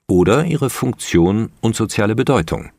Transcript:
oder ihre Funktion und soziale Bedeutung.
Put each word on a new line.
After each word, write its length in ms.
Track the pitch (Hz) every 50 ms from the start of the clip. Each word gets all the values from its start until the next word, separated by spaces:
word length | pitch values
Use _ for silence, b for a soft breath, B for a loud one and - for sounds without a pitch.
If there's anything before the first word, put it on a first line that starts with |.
| _ -
oder 380 | 95 90 90 85 107 143 165
ihre 240 | 175 156 147 139 127
Funktion 840 | - - - 127 117 - - - - 85 85 90 98 107 113 - - _
und 140 | - 113 113
soziale 400 | - 113 95 - - 107 101 110
Bedeutung. 560 | 113 127 - 139 113 82 - 76 - - - -